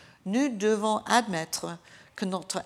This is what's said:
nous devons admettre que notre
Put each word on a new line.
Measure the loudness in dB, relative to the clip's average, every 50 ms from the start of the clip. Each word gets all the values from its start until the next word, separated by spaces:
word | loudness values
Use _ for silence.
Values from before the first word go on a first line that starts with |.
| -20 -20 -20 _ -6
nous | -2 0 0 0 0
devons | 0 0 2 2 2 2 2 2 0 0 2
admettre | 2 4 4 4 2 0 -2 -2 -4 -6 -6 -6 -6 -8 -10 -12 -20 -20 -20 -20 -20 _
que | -4 -4
notre | -2 -2 -2 -4 -4 -6 -6 -6